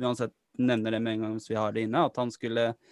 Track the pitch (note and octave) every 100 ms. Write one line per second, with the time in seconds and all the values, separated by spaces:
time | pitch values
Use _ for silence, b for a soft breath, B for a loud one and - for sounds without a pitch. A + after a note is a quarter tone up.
0 | B2 A#2+ A#2 - _ - B2+ A#2 A2 A2+
1 | A#2 A2 A2 A2 - A2 G#2+ A2+ A2 C3
2 | D3 - B2 - A#2 A#2 A#2 A#2 b